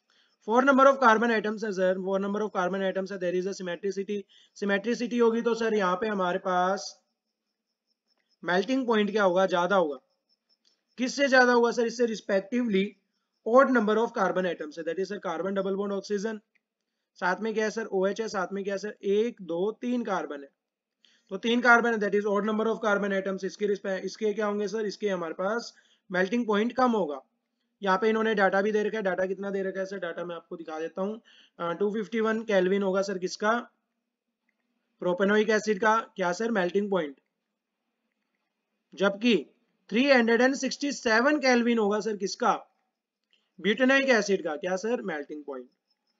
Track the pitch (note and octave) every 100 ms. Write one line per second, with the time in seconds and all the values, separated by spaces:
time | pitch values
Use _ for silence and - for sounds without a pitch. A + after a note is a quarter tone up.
0 | _ _ _ _ - A#3 C4+ C4 C4 C4+
1 | B3 G#3+ A#3 A3+ G#3 G#3+ A3 F#3 F#3 F#3+
2 | F#3 G3 G3+ G3+ G#3+ A3 G#3 G3 F#3+ F#3
3 | F#3+ G3 F3 F3+ F3+ F#3+ F#3 E3+ G3 F#3+
4 | G3 G#3 - _ _ - G3+ G3 G#3 A#3
5 | A#3+ A#3+ A#3 A3+ A#3 A3+ A3+ G#3+ F3+ F3+
6 | A3 G3+ F3+ F#3 F#3+ F3+ F3+ G3+ - -
7 | _ _ _ _ _ _ _ _ _ _
8 | _ _ _ _ E3 F3+ G3+ C4 A#3+ A3
9 | G#3 G#3+ G3 F3 F#3+ F3+ F3+ G3 D#3+ C3+
10 | _ _ _ _ _ _ _ _ _ -
11 | B3+ B3+ C#4 C4 B3 A#3+ A#3 A#3 A#3 A#3
12 | A#3+ G#3+ - G3 G3 B3 B3 F#3+ G3+ -
13 | _ _ _ _ A3+ B3 C#4 B3 G#3 G#3+
14 | A3+ A#3 F#3 F3 F#3 D#3+ D#3 D#3 D#3+ E3
15 | F#3 G3+ F#3 D#3+ F#3 G3+ G3 F#3+ G3+ G3
16 | F#3 G#3 G#3+ G#3+ - _ _ _ _ _
17 | _ - D3+ F#3+ A3 G#3+ G#3+ A3 G#3+ F#3+
18 | F#3+ G3+ A3 G3 F3 G3 G3 G3 G#3 -
19 | G3+ G3+ A#3+ A#3+ F3 E3+ G3+ G#3+ B3 B3
20 | A3 F#3 D3 C#3+ C#3 _ _ _ _ _
21 | _ _ _ F#3+ A#3 A#3+ B3 A#3 A#3 A3+
22 | G3+ G#3 G#3 G3+ G3+ G#3+ A3+ A3 A3+ G3+
23 | G3+ G3 F#3+ F#3+ F#3+ - G#3 G3+ G3 F#3
24 | F#3+ - G#3+ G#3 G#3 G#3 G#3 A3 A3 -
25 | G#3 F#3 E3 D#3+ F#3 A#3 A#3 - _ _
26 | _ F3+ F#3 A#3+ G#3+ G#3 A#3 A#3 B3+ A3
27 | D#3+ C3+ - _ _ _ _ _ G3 F#3+
28 | A3 A3 A3 G#3+ F#3+ G3 G#3 G#3 G#3 A3
29 | F#3+ F3+ F#3 F#3+ G3 G3 F#3+ F#3+ F#3+ G3
30 | F3 E3 F3 E3+ - F3 D#3+ D#3 E3 F#3
31 | G3 A3 - - _ - E3+ F3 G3+ G#3+
32 | F#3+ A#3 A3 A3 A3+ G3 F3+ G3+ G3 F#3+
33 | F#3+ F#3+ F3+ - G#3 A#3 A#3+ _ _ _
34 | _ _ _ _ _ _ _ _ _ _
35 | F3+ F3+ G3+ G#3+ G#3+ G#3+ G#3+ G3 G#3+ A3
36 | - - F3+ F3 A3+ G#3+ F3 G3 G3+ F#3+
37 | D3 C3+ _ _ _ _ _ _ _ _
38 | _ _ _ _ _ _ _ _ _ C#3
39 | G3 G3+ A#3+ F#3+ - _ _ _ _ G#3
40 | C#4 C4 A3+ A#3 B3+ C#4 C4 - C#4+ -
41 | A#3+ A3 C4+ D4+ C4 B3 A#3 A#3 G3+ G#3+
42 | G#3 G3+ F#3+ - A3+ D3+ - _ _ _
43 | _ _ _ _ _ - F#3 G#3+ B3+ C4+
44 | C4+ A#3 G3+ F#3+ D#3+ D3 F3+ F#3 G#3+ B3
45 | G3+ D#3 C#3 D3+ C#3+ C3 B2+ _ _ _
46 | _ _